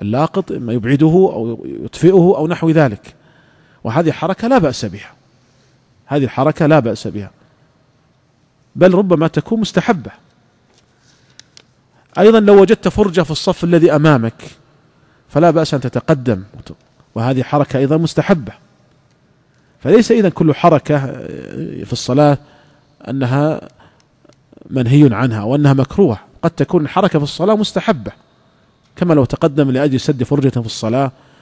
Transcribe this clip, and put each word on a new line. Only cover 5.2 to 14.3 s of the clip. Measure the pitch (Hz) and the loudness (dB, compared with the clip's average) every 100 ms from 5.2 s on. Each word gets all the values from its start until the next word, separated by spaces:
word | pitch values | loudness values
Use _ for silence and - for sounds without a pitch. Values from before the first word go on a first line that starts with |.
| _ _ _ _ _ _ _ _ _ | _ _ _ _ _ _ _ _ _
هذه | 147 | -4
الحركة | 127 - 139 - 151 | -2 -2 -2 0 2
لا | 156 | 2
بأس | 117 110 107 | 0 -6 -8
بها، | 92 98 - _ _ _ _ _ _ _ _ _ _ _ _ _ 139 | -10 -14 -18 _ _ _ _ _ _ _ _ _ _ _ _ _ 2
بل | 180 | 4
ربما | 180 196 170 165 | 4 2 0 0
تكون | - - 226 | -2 -4 -4
مستحبة. | 208 - - 190 101 - _ _ _ _ _ _ _ _ _ _ _ - _ _ _ _ _ _ _ - | -2 -2 -2 -2 -6 -20 _ _ _ _ _ _ _ _ _ _ _ -20 _ _ _ _ _ _ _ 2
أيضًا | 202 226 | 6 6
لو | 202 202 | 6 6
وجدت | 190 214 185 | 6 4 0
فرجة | - 208 170 | 0 0 0
في | 156 | -2
الصف | 151 - 175 | -4 -4 -2
الذي | 170 170 160 147 | 0 4 4 4
أمامك | 156 139 113 | 4 2 0